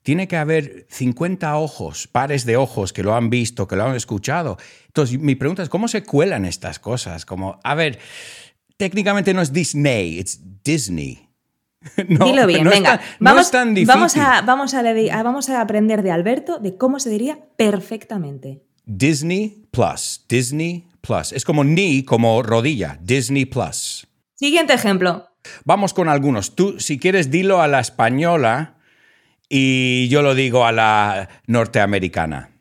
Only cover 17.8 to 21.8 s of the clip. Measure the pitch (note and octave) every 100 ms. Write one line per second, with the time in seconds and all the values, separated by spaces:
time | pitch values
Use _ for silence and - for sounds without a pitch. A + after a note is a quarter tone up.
17.8 | F#3+ A3 - G#3 D3 C#3 C3+ C#3 _ _
18.8 | - G2 C#3 D3 D#3+ F#3 G#3+ G#3 _ A#2+
19.8 | F#2 C#2 - - _ B2+ B2 D3 E3 F3
20.8 | _ _ - G2 D2 C3 - D3+ C#3 D#3+